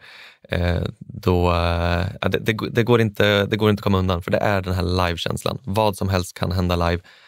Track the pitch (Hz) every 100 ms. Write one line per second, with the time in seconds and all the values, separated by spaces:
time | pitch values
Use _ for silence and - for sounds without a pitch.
0 | - - - _ - 90 87 87 - -
1 | - - 92 90 87 85 85 85 85 87
2 | 92 - 95 - - 110 - 120 117 120
3 | 113 - 104 101 98 107 107 101 107 95
4 | 92 87 - - 104 98 92 92 90 92
5 | 87 85 - - - - - 104 107 95
6 | 95 92 87 - 95 92 90 87 85 87
7 | - -